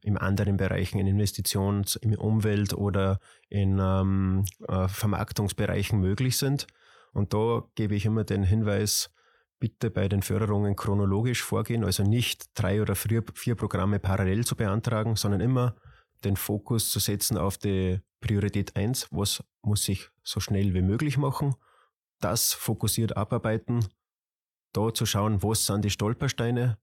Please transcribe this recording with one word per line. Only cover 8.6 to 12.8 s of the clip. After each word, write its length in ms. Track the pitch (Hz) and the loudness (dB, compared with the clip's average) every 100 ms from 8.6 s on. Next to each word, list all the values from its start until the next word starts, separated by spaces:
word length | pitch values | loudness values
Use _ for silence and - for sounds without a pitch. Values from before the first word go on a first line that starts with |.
| 107 101 107 - - _ _ _ _ - | 2 0 0 -2 -4 _ _ _ _ -6
bitte 300 | 110 - 113 | -6 -2 -4
bei 200 | - 98 | 0 0
den 120 | 101 | 0
Förderungen 540 | - 101 107 101 101 98 | 0 0 2 2 0 0
chronologisch 640 | - 101 98 98 123 117 | 0 2 2 2 0 -2
vorgehen, 440 | - 104 107 117 98 | -2 -2 -2 0 0
also 180 | 98 | 2
nicht 440 | 101 117 120 - - | 2 2 0 -4 -10
drei 280 | - 95 104 | -4 0 0